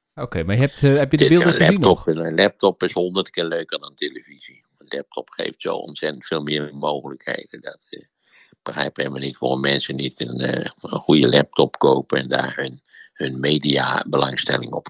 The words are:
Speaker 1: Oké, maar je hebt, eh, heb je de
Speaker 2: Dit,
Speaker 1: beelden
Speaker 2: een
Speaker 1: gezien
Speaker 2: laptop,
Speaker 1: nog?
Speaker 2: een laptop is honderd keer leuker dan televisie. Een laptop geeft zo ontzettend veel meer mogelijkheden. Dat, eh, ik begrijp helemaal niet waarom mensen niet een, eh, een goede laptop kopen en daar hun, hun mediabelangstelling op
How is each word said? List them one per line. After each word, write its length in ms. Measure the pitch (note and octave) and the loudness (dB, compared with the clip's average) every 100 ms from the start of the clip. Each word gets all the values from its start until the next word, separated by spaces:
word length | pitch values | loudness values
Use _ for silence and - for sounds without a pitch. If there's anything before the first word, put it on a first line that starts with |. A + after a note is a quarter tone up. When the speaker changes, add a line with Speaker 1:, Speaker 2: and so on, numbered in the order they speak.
| _ | _
Speaker 1:
Oké, 280 | - B2+ F2 | -12 -8 -4
maar 120 | E2 | 0
je 60 | A2 | 2
hebt, 220 | C#3 - | 0 2
eh, 140 | C#3 C#3+ | 4 4
heb 140 | C3+ | 4
je 60 | D3 | 4
de 80 | |
Speaker 2:
Dit, 40 | C#3 | 6
Speaker 1:
beelden 200 | E3+ E3+ | 6 6
Speaker 2:
een 60 | |
Speaker 1:
gezien 280 | C#3 E3 G3 | 4 4 6
Speaker 2:
laptop, 240 | A#2 E2+ E2 | 4 4 2
Speaker 1:
nog? 180 | D#2+ | -2
Speaker 2:
een 100 | E2 | -2
laptop 480 | D#2+ G2+ - G2 - | 2 0 2 0 0
is 100 | F#2 | -2
honderd 380 | F2+ F2+ F#2+ F#2 | -2 -2 -2 -4
keer 140 | F2+ | -6
leuker 340 | E2 E2+ D#2+ D2 | -4 -6 -6 -10
dan 160 | C#2+ | -12
televisie. 720 | C#2+ F2 C2 - C#2+ - C2 _ _ | -10 -10 -10 -20 -20 -20 _ _ _
Een 80 | _ | _
laptop 420 | C#2+ - - - | -10 -8 -12 -12
geeft 320 | - - - | -8 -8 -6
zo 120 | E2+ | -8
ontzettend 520 | - - D2+ D#2 C2+ - | -6 -8 -6 -6 -8 -6
veel 160 | D#2+ | -6
meer 320 | D2 D2+ D2 | -2 -4 -6
mogelijkheden. 880 | C#2+ D2+ C#2+ C#2+ C2+ - - - - | -4 -4 -4 -8 -12 -10 -10 -10 -16
Dat, 260 | - - - | -16 -16 -16
eh, 100 | - - _ _ - - | -16 -18 _ _ -20 -20
ik 80 | _ | _
begrijp 340 | - D2+ C#2 - | -10 -6 -4 -4
helemaal 220 | C2+ C2+ | -6 -6
niet 200 | C#2 - | -8 -4
waarom 220 | B1+ C2 | -2 0
mensen 360 | C#2 C#2 - C2+ | 0 -2 -2 -6
niet 240 | C2+ - | -8 -8
een, 180 | B1 B1 | -8 -4
eh, 300 | B1+ - - - | -4 -4 -6 -10
een 200 | - - | -10 -4
goede 280 | - D#2 B1+ | 4 4 6
laptop 500 | C#2+ D2 - C#2+ - | 4 4 2 2 4
kopen 400 | C#2 C2+ - C2+ | 4 4 2 -4
en 100 | B1+ | 0
daar 280 | C2 C2 C2 | -2 -2 -6
hun, 260 | C2+ - _ - - | -8 -12 _ -20 -20
hun 280 | - C2+ C2 | -8 -8 -2
mediabelangstelling 1300 | C#2 D2+ D2 C2+ B1+ - - C#2 C2+ B1+ - C2 B1 | 0 0 2 0 0 -2 -2 0 0 -2 -4 -4 -4
op 140 | - | -10